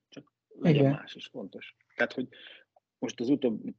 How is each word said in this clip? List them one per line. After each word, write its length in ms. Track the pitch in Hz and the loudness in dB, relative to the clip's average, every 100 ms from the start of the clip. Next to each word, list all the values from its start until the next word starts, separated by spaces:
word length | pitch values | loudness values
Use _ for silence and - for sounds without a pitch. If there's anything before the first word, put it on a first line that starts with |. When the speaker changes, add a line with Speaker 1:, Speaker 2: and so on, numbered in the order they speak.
| _ | _
Speaker 1:
csak 240 | - - _ _ | -20 -20 _ _
legyen 320 | - 160 143 | 0 4 6
Speaker 2:
Igen. 120 | 139 | 6
Speaker 1:
más 220 | 139 - | 2 -6
is 120 | - - | -16 -14
fontos. 500 | 131 101 - - _ _ - | -12 -12 -14 -18 _ _ -2
Tehát, 160 | 120 | -2
hogy 160 | - 127 - - - _ _ _ _ | -2 -8 -10 -20 -20 _ _ _ _
most 220 | 117 - | -8 -4
az 80 | 123 | 0
utóbb 340 | 143 123 104 - | 2 2 -2 -6